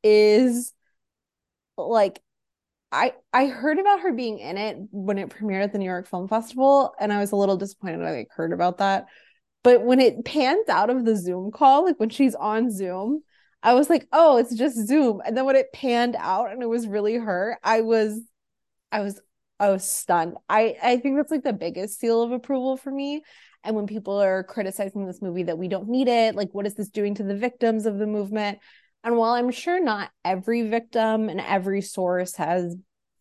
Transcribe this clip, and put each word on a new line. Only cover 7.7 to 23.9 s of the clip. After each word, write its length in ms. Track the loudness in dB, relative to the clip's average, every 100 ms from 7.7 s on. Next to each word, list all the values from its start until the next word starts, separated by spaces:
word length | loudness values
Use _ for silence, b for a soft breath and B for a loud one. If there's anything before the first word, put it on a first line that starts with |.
| -10 -8 -6
I, 100 | -6
like, 160 | -6 -8
heard 220 | -6 -4
about 260 | 0 -2 0
that. 280 | 0 0 -4 b b b _ _
But 180 | 6 6
when 160 | 6 6
it 260 | 6 2
pans 440 | -6 0 2 2 2
out 220 | 2 2
of 140 | 0
the 120 | 0 0
Zoom 340 | -2 -6 -6
call, 340 | 4 6 6
like, 140 | 4 0
when 120 | -2
she's 260 | 2 0 2
on 340 | -4 -2 -2
Zoom, 520 | -2 -6 -6 -4 -6 -8 _ _ _
I 120 | 2
was 160 | 4 4
like, 160 | 2 2
"Oh, 240 | 6 6 6
it's 180 | 2
just 320 | 0 -2 -2 0
Zoom." 340 | 2 2 0
And 120 | -4 -2
then 80 |
when 120 | 2 2
it 160 | 2
panned 420 | -4 -2 0 0 -2
out 360 | -4 -2 -2
and 100 | -4
it 60 | -4
was 180 | -4 -4
really 300 | -2 -2 -2
her, 420 | -2 -2 -2 -4
I 160 | 0 0
was, 400 | 2 2 0 -4 -14 _ _ _ _ _ -8
I 80 | -6
was, 200 | -6 -8 _ _ _ -2
I 120 | 0
was 120 | 0
stunned. 540 | -2 -6 0 0 0 -6 0
I, 280 | 2 2 0
I 160 | 0 0
think 180 | 0 -2
that's, 160 | -2
like, 100 | -2
the 100 | -2
biggest 460 | -4 -6 -8 -10 -6
seal 240 | 0 0
of 80 | 0
approval 460 | -4 -4 -4 -2 -6
for 160 | -6
me. 300 | -8 -6 -8 _ b b b
And 100 | -6
when 140 | -4
people 340 | -4